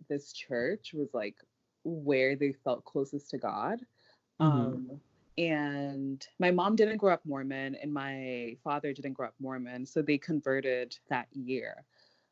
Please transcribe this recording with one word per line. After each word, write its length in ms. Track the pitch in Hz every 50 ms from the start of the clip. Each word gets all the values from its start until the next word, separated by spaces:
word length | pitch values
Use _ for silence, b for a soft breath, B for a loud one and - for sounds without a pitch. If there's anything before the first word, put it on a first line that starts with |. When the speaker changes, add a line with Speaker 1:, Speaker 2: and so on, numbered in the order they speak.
| 151 _
Speaker 1:
this 240 | 147 143 143 - -
church 600 | - - - 127 117 120 147 202 - - - -
was, 200 | 151 143 131 -
like, 220 | 117 104 104 - _ - _ _ _ _ _ _ _ _
where 520 | 160 170 160 143 143 143 131 131 131 139
they 160 | 135 143 139
felt 320 | 135 - _ 139 123 - -
closest 440 | - - 143 135 - - 143 - -
to 60 | -
God. 480 | 123 - 104 98 101 110 160 220 240 247 _ _ _ _ _ _ _ _ _ _ -
Speaker 2:
Mm-hmm. 180 | 156 156 143 127
Speaker 1:
Um, 400 | 120 123 123 - - 127 139 147 - _ _ _ _ _ _
and 880 | - 170 165 156 147 147 143 143 143 143 139 139 135 135 135 135 135 - - _ -
my 120 | 180 180
mom 240 | 180 175 175 202 220
didn't 220 | 214 214 214 214
grow 160 | 208 202 190 175
up 120 | - -
Mormon, 500 | 156 139 135 135 135 135 135 135 135 135
and 180 | - - 151 147
my 640 | 139 135 139 135 135 131 127 127 123 120 117 117 - _
father 280 | 156 143 147 147 147 135
didn't 200 | 143 139 139 131
grow 140 | - 131
up 80 | 110 - _
Mormon, 460 | 131 131 131 127 123 123 123 123 131
so 160 | - - 165
they 160 | 147 147 147
converted 800 | 139 - - 170 147 - 139 135 135 135 131 127 123 123 123 - - _ _
that 180 | 139 123 120 -
year. 520 | - 139 127 123 131 120 113 110 - - 139 _ _ _ _ _ _ _ _ _